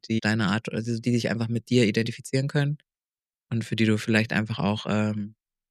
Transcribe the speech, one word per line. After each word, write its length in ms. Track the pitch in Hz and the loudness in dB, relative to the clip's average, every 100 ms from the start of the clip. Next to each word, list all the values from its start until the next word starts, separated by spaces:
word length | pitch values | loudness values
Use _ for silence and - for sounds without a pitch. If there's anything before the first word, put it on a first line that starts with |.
| - | -2
die 140 | 113 | 0
deine 260 | 107 110 107 | 2 2 2
Art, 240 | 104 - | 0 -2
also 260 | - 113 117 | -6 -4 -4
die 140 | 117 | 0
sich 180 | 120 110 | 0 0
einfach 200 | 113 113 | -2 -2
mit 200 | 117 - | -4 0
dir 160 | 123 110 | 2 4
identifizieren 640 | 110 113 - - 135 139 | 2 -2 -6 -4 -4 0
können 300 | 147 143 147 _ _ _ _ _ _ _ | 0 0 -4 _ _ _ _ _ _ _
und 140 | 117 107 | -4 -2
für 100 | 110 | 0
die 80 | 110 | 2
du 120 | 107 | 2
vielleicht 340 | - 110 110 | 4 2 2
einfach 280 | - 110 110 | 0 -2 -2
auch, 260 | 98 107 - | -2 -2 -2
ähm, 480 | 107 107 104 104 110 _ _ _ | 0 0 -2 -8 -12 _ _ _